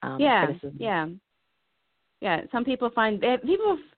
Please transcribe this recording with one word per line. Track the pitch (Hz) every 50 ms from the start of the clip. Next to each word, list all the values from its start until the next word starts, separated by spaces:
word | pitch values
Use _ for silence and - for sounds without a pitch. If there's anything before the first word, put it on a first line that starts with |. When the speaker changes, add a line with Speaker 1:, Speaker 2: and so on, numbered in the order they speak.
| -
Speaker 1:
um, | 131 135 135
Speaker 2:
Yeah, | 285 285 247 196 165
Speaker 1:
criticism. | 151 151 175 - 143 147
Speaker 2:
yeah. | 143 226 220 196 165 156 165 175 196 _ _ _ _ _ _ _ _ _ _ _ _ _ _ _ _ _ _ _ -
Yeah, | - 202 165 156 - -
some | - 240 240
people | 269 262 - 247 233 233
find, | 240 220 220 214 190 -
eh, | 240 254
people, | 247 254 262 370 403 440 415 370 302 - - _